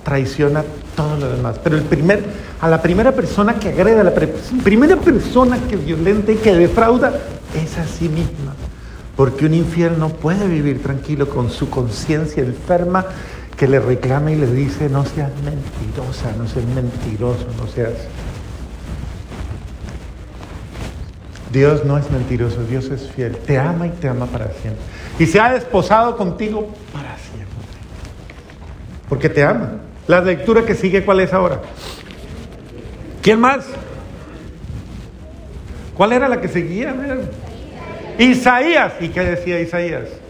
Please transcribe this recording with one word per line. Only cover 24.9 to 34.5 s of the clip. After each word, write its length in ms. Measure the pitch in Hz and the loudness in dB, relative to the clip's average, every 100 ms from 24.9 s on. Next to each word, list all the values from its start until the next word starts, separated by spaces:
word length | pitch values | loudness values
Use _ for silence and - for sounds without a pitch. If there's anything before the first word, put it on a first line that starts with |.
| - - - | -12 -12 0
Y 60 | 127 | 4
se 140 | 196 | 6
ha 120 | 233 | 4
desposado 640 | 254 240 196 180 214 240 226 | 2 2 0 4 4 4 2
contigo 540 | 190 - 214 214 208 - - | -2 -2 -4 -4 -6 -10 -12
para 240 | 151 135 - | -12 -12 -14
siempre. 280 | - 107 98 - - - - - - - - - - - - - - - - | -14 -14 -12 -12 -14 -16 -16 -14 -14 -14 -16 -18 -18 -18 -16 -16 -14 -16 -4
Porque 180 | 131 151 | 0 2
te 160 | 147 | 4
ama. 300 | 143 233 151 - - - - | 4 2 -2 -8 -14 -14 4
La 140 | 175 | 4
lectura 440 | 180 170 - 226 226 | 4 0 4 4 4
que 100 | 185 | 0
sigue, 280 | 185 190 | 2 2
¿cuál 160 | 185 190 | 4 4
es 140 | 185 | 4
ahora? 280 | 185 180 - - - - - - - - - - - - - - - - - | 2 2 -2 -8 -14 -14 -14 -16 -16 -14 -14 -14 -16 -16 -16 -14 -14 -14 0
¿Quién 180 | - 220 | 4 6
más? 260 | 247 269 - - - - - - - - - | 6 2 -4 -12 -12 -14 -14 -16 -16 -16 -16